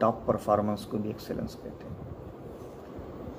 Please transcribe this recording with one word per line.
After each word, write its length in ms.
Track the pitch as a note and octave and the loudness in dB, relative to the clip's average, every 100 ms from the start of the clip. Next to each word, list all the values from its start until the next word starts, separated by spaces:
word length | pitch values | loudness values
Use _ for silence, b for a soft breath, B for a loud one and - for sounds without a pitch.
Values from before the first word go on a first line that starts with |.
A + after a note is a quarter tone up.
top 100 | A2 G#2+ - | 6 6 4
performance 540 | G#2+ - G#2 G#2 G2+ | 4 6 6 6 2
को 140 | - A#2 | 0 -2
भी 120 | G#2 | -2
एक्सेलेंस 440 | G#2+ - - - | -4 -4 -4 -4
कहते 300 | - - - | -6 -10 -10
हैं। 120 | - - - - - - - - - - - - - - - | -10 -10 -8 -10 -10 -12 -12 -12 -12 -12 -12 -10 -10 -10 -10